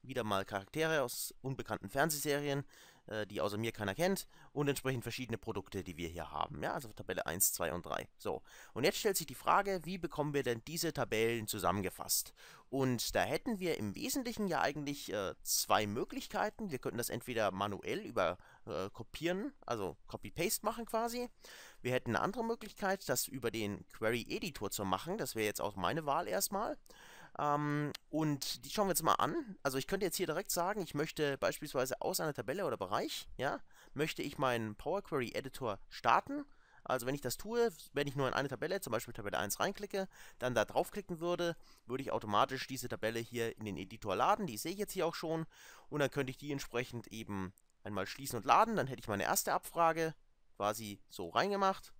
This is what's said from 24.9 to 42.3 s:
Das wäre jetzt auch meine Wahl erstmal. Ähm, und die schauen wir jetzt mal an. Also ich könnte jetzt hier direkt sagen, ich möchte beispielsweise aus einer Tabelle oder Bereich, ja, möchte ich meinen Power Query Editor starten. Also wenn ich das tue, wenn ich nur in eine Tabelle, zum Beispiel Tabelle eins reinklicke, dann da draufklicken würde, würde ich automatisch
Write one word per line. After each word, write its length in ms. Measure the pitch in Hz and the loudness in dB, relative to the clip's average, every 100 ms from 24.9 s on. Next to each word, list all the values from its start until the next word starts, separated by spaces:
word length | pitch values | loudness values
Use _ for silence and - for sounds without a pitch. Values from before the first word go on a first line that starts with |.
| 95 160 208 | 0 0 -4
Das 160 | 143 | -2
wäre 140 | 113 107 | 0 0
jetzt 140 | - | 2
auch 140 | - 98 | -2 0
meine 300 | 87 143 147 | 0 0 0
Wahl 220 | 147 - | 0 2
erstmal. 500 | 185 - 196 220 294 - - - - - - | 0 0 -2 -2 -6 -12 -20 -18 -18 -12 -2
Ähm, 540 | 147 147 147 147 147 - - | 2 4 4 2 0 -4 -4
und 540 | 151 156 143 - - | 2 2 2 -2 -6
die 60 | 139 | -4
schauen 180 | - 196 | 2 4
wir 40 | |
jetzt 120 | 170 | 4
mal 120 | - - | 6 6
an. 420 | 139 339 247 - | 4 2 -4 -4
Also 160 | 139 131 | -2 0
ich 100 | - | -2
könnte 180 | 190 190 | 0 0
jetzt 100 | - | 0
hier 100 | 170 | 0
direkt 260 | 156 214 | -2 0
sagen, 300 | 180 170 214 | 0 0 0
ich 120 | 165 | -2
möchte 440 | 143 156 - 147 139 | 0 -2 0 0 2
beispielsweise 640 | - - 151 139 131 - | 0 0 -2 0 0 0
aus 200 | - 190 | 0 0
einer 120 | 165 | 0
Tabelle 320 | 139 101 170 175 | 0 -2 0 0
oder 120 | 110 | 0
Bereich, 500 | 92 110 294 - - - | 0 0 0 -6 -8 -2
ja, 240 | 131 220 - - - | -2 -2 -6 -20 -12
möchte 280 | 131 156 - | -2 -2 0
ich 160 | - 143 | -6 0
meinen 400 | 135 120 110 107 | 2 2 0 -4
Power 240 | 147 190 | -4 -4
Query 320 | - 147 120 | -2 -2 -2
Editor 460 | - 135 - 127 98 - | -4 -6 -6 -4 -4 -8
starten. 560 | - 120 143 - 285 285 - - - - | 0 6 6 4 -8 -8 -16 -20 -18 -2
Also 200 | 127 123 | 0 0
wenn 80 | |
ich 60 | 139 | -2
das 160 | 123 - | -2 -4
tue, 380 | 202 233 233 156 - | -2 2 2 0 -4
wenn 160 | 139 143 | 0 0
ich 80 | 131 | 2
nur 140 | 131 | 2
in 40 | |
eine 140 | - 139 | 2 0
Tabelle, 320 | 123 160 190 | -2 -2 -2
zum 120 | - | 0
Beispiel 220 | 113 - | -2 -2
Tabelle 240 | 110 101 - | -6 -2 0
eins 220 | 101 - | 0 2
reinklicke, 480 | 185 202 208 196 190 - - - | 0 0 -4 -4 -4 -8 -18 -4
dann 160 | 127 117 | 2 4
da 80 | |
draufklicken 560 | 104 - 269 214 - 170 | 4 4 2 -2 -6 -2
würde, 380 | 170 175 175 165 - - - | 0 2 0 -2 -10 -20 -6
würde 180 | 127 | -4
ich 100 | 139 | 0
automatisch 540 | 113 107 | -2 4